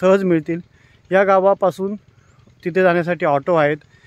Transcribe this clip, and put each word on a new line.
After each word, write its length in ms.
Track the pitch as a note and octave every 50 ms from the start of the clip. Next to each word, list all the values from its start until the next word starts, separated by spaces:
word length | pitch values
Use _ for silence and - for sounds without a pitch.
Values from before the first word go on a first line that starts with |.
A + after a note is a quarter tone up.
सहज 240 | F#3 F#3 F#3+ G3+ F#3+
मिळतील. 360 | F3+ E3+ D#3+ D3+ - E3 F3 - _ _ _ _ _ _ _ _ -
या 120 | F3+ F#3+ G3+
गावापासून 680 | F#3+ G3 F#3+ F#3 G3 G3 - G3 F3+ - - F#3+ G3 G#3+ G3+ _ _ _ _ _ _ _ _ _ _ _ _ -
तिथे 180 | F3+ D#3+ F#3
जाण्यासाठी 440 | F#3 F3+ E3+ F3 D#3+ F3 F3 D3+ F3+
ऑटो 280 | D#3 C#3+ C#3 C3+ F#3 F3
आहेत, 220 | D#3+ D3 D3 D#3 D3+ _ _ _ _ _